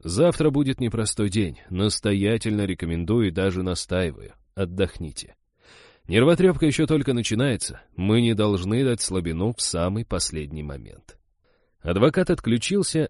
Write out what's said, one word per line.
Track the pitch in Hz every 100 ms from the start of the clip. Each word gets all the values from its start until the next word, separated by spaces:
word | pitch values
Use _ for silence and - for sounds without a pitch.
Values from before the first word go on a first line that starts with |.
Завтра | - 92 170 - 156
будет | 139 135 127
непростой | 120 113 110 - 104
день, | 107 90 - -
настоятельно | 92 104 - 107 98 98 113 113 104
рекомендую | 101 90 85 82 85 120 101
и |
даже | 85 95 90
настаиваю. | 92 87 - 90 87 50 50 - _
Отдохните. | - 92 90 95 - 78 - - _ _ _ _ - - _ -
Нервотрепка | 98 139 170 160 135
еще | 156 135 156
только | 156 139
начинается, | 120 110 110 139 107 - - - -
мы | 95 113
не | 117
должны | 107 107 98 90 117
дать | 135 117
слабину | - 95 82 82 104 120
в |
самый | - 85 87 104
последний | 117 90 - 78 73 78
момент". | 73 69 50 50 _ - _ _ _ _ _ _
Адвокат | 78 90 131 185 180
отключился, | 170 113 117 - 202 175 160